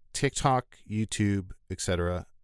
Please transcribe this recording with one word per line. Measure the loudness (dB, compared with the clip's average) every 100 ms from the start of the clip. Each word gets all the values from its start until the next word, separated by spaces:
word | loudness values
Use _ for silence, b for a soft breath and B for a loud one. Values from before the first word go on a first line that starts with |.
| -12
TikTok, | -2 -2 2 2 2 0 -14 -6
YouTube, | -4 -2 2 2 2 -2 -14 -12
et | -6
cetera, | -2 0 0 -2 -6 -20